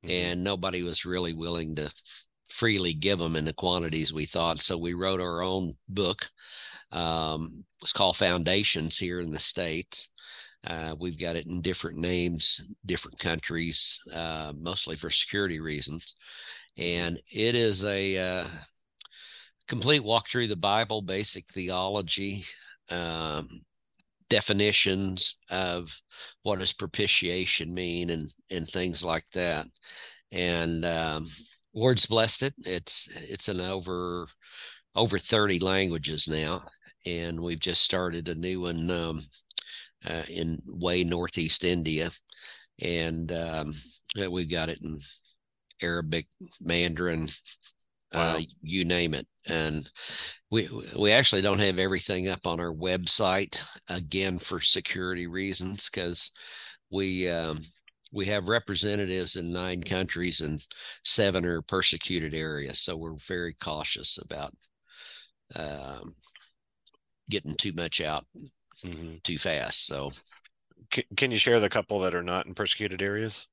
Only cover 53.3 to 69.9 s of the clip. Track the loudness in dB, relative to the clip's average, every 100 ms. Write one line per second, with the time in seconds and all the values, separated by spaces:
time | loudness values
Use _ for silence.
53.3 | 2 0 -4 -6 -14 -8 -8 -4 -2 -2
54.3 | -2 -4 2 6 6 4 -2 -2 -4 -4
55.3 | -4 -2 -2 -4 -2 -2 -2 0 0 -2
56.3 | -6 -18 -16 -16 -20 _ -2 0 0 0
57.3 | 0 -2 -6 -8 _ _ _ -14 -6 -2
58.3 | -2 2 0 0 -2 0 0 0 0 0
59.3 | -2 -2 -4 -2 -4 -2 -2 0 -2 0
60.3 | 0 0 -4 -8 -16 -16 -2 4 6 6
61.3 | 4 2 0 0 4 4 4 0 0 0
62.3 | -2 -4 -4 -2 2 2 0 -8 -10 -6
63.3 | -4 -4 -6 -6 -6 -4 -2 0 0 -2
64.3 | -8 -8 -12 -20 _ _ -20 -20 -18 -20
65.3 | _ _ -10 -8 -8 -10 -12 -14 -18 -20
66.3 | -20 -20 _ _ _ _ _ _ _ -4
67.3 | -4 -2 -4 -2 -2 -2 -2 -2 -4 -6
68.3 | -20 -20 _ _ -16 -12 -10 -12 -8 -6
69.3 | -2 0 0 2 2 2